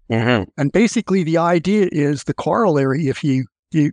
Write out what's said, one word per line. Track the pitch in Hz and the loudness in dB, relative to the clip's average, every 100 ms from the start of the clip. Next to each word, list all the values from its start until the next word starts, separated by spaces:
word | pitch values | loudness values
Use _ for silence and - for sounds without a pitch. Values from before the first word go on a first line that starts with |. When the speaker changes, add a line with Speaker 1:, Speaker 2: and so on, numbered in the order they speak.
| _ | _
Speaker 1:
Mm-hmm. | 117 117 120 90 - | 0 2 0 -2 -4
Speaker 2:
And | 143 | -2
basically, | 175 226 - - 190 | 2 2 0 -2 -2
the | 160 165 | 0 0
idea | 170 175 180 214 190 | 2 0 0 0 0
is, | 151 143 147 | 0 -2 -2
the | - | -4
corollary, | 143 - 196 220 147 135 135 147 | -6 -2 0 2 2 0 0 -2
if | 127 | -2
you, | 151 131 131 _ _ | -2 -2 -4 _ _
you, | 160 147 | 0 0